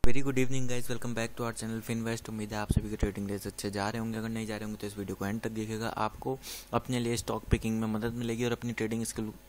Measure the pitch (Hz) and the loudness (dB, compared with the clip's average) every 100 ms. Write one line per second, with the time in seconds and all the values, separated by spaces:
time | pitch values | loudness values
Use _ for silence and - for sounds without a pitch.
0 | - 143 139 131 131 131 127 123 123 120 | 12 12 8 4 4 4 4 2 -2 -2
1 | 120 117 113 - 117 113 110 113 110 117 | -2 -2 -4 -4 -6 -4 -6 -6 -4 -4
2 | 113 113 - 110 104 107 104 - 107 107 | -2 -4 -6 -8 -6 -4 2 2 2 0
3 | 104 98 101 101 101 - 104 101 101 113 | -2 0 -4 -4 -6 -6 -6 -2 -2 -2
4 | 113 110 110 113 110 107 107 107 107 104 | -4 -4 -4 -6 -6 -6 -6 -8 -8 -6
5 | 98 95 98 110 113 110 110 110 113 - | -6 -4 -4 -4 -4 -6 -6 -4 -6 -4
6 | 107 - 127 131 - - - 120 - 123 | -4 -4 -6 -6 -8 -14 -2 -2 0 -2
7 | 117 117 - 110 - 117 113 110 113 107 | 0 -2 -2 -6 0 0 2 0 0 -2
8 | 117 117 120 113 120 117 120 113 110 113 | -2 -4 -4 -2 -2 -2 -4 -4 -2 -2
9 | 113 - 110 - | -4 -4 -6 -8